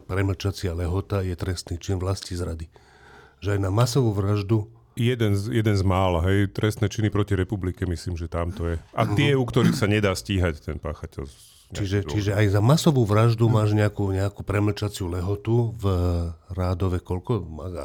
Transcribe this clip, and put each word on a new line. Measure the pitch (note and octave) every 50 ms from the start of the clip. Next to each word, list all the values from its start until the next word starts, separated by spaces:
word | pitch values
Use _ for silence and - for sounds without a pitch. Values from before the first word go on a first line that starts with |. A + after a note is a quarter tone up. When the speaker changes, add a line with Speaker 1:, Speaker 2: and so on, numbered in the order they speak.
| -
Speaker 1:
premlčacia | - F#2 G2 G2 G2 F#2 - - G2 - - - F2+ E2
lehota, | E2+ F2+ E2 F2 G2 G2 - G#2 G2 F#2
je | F#2 F2
trestný | - - F#2 F2 - - - F2 E2+
čin | - - G2 F2+ F2+
vlastizrady. | F#2+ G2 - - - F2+ F2 F2 E2+ E2 D#2+ E2 - _ - - _ - - - - - - - - _ _
Že | - G2+ G2+
aj | G2 G2
na | F#2+
masovú | G2 A2 B2 B2 - C#3+ B2 A2 G2+
vraždu | G2+ G2 G2+ G#2 G#2 G2 F#2+ A2+ G#2+ G#2 - - - _ _ _
Speaker 2:
Jeden | - A#2 A#2+ B2+ A2+ A2+ G#2 G2+
z, | G2+ G2+ A#2
jeden | B2+ A2+ G#2+ A2 G#2
z | G2
mála, | F#2 F#2+ F2+ F#2 F#2+ F#2 F2 E2 E2+ F#2+
hej, | G2 G2+ G2+ F#2 -
trestné | - - G#2+ - - G#2+
činy | G2 - - G#2+ G#2
proti | - G2+ G2+ - G#2
republike, | F#2 F#2 - A2 F#2+ F2+ F#2 F2 - F#2 F2+
myslím, | E2+ D#2+ - F#2+ F2
že | D#2+ F2 D#2+
tam | - E2 E2+ F2 F#2
to | F2 E2 E2+
je. | E2+ D#2+ - - -
A | - A2+ A2
tie, | G#2 G2+ C#3+ C#3+ C#3
Speaker 1:
Mhm. | C3+
Speaker 2:
u | B2+ A#2
ktorých | - B2+ A2 - -
sa | C#3+ A2 G2
nedá | G#2 G#2+ G2+ F#2+ F#2
stíhať | - - - G2 F#2 F#2 E2+ D2+ -
ten | - - D2+
páchateľ. | D2+ - D#2 D2+ - - - - - C#2 C#2 - - - - - - _ _ -
Speaker 1:
Čiže, | - G2+ F#2 G2+ G2+ F#2+
Speaker 2:
Nejaký | - G#2+
Speaker 1:
čiže | G#2+ G2 G#2
Speaker 2:
dôvod. | G2 G#2 G#2+
Speaker 1:
aj | G2+ G2
za | G#2
masovú | G#2 B2 D3+ E3 - F3 C#3+ B2+
vraždu | A#2 G2 G#2+ G#2+ A#2 A#2+ A2+ A2+ A#2 A2
máš | A2 A2 G#2+ G#2 G#2
nejakú, | G#2+ G#2 G#2 - - G2+ F#2+ F#2+
nejakú | F#2+ G2 G2+ - - F2
premlčaciu | - - G#2+ G#2 G#2 G2+ - G#2 G2+ - - G2 F2
lehotu | F2 F#2 F2 G2 G2+ G2+ - A2+ A#2 A#2+ A#2+ A2+ -
v | - F#2+ G2 F#2 F2 F2 F2 F2 E2+ E2+ E2+ E2 - _ - F#2
Rádove | F#2 F2+ F2+ F#2 E2+ F#2+ F#2 F2+ F2
koľko? | - - F2+ F2+ - - B2 G2+ E2+ D#2 D#2+ D2+ D#2 F#2 F2 D2+